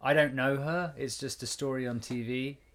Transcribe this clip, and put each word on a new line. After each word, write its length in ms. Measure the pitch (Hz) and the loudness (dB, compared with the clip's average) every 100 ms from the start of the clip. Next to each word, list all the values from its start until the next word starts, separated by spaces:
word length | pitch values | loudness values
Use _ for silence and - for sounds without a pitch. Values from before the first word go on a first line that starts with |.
I 140 | 135 | 4
don't 200 | 151 147 | 6 6
know 220 | 131 131 139 | 4 2 2
her. 380 | 147 170 170 139 | 0 -2 -2 -4
It's 220 | 131 - | -6 -4
just 240 | 135 - | -6 -6
a 40 | 123 | -6
story 400 | - 139 131 123 | -4 -2 0 -2
on 140 | 120 | -2
T 220 | - 123 | -2 -4
V. 360 | 117 127 135 139 _ | -2 -2 -2 -6 _